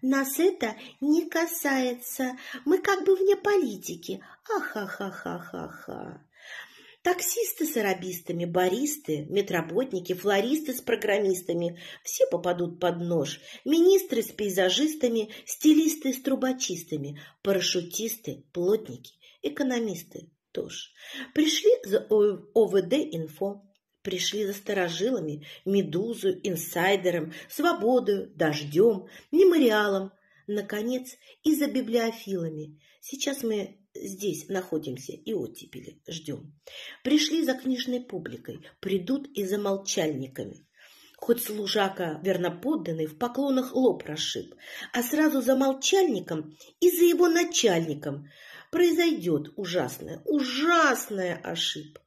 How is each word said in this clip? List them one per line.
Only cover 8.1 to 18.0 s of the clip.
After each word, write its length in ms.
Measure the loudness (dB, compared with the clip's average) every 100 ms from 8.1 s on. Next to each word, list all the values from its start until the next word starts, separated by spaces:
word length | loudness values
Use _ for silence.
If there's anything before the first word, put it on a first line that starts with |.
| -10 -6 -4 0
баристы, 800 | 2 2 2 -2 -4 -4 -4 -2
медработники, 840 | -2 0 -2 0 -2 0 -4 -4
флористы 600 | -2 2 2 2 0 -2 -6
с 60 |
программистами. 1000 | -2 -2 2 2 2 0 0 -2 -2 -4 -16 -14
Все 240 | -10 0 2
попадут 520 | 2 0 0 -2 0
под 200 | -2 0
нож. 420 | 0 0 0 -6 -14 -12
Министры 580 | 0 6 8 6 4 -2
с 100 | -2
пейзажистами, 1000 | -2 -2 2 2 4 2 2 0 2 -2 -8 -12
стилисты 680 | 2 6 8 6 2 -2
с 80 | -2
трубочистами, 1000 | 0 0 0 -2 -4 -6 -6 -6 -6 -12 -18 _
парашютисты, 1040 | 0 0 2 -2 -4 -6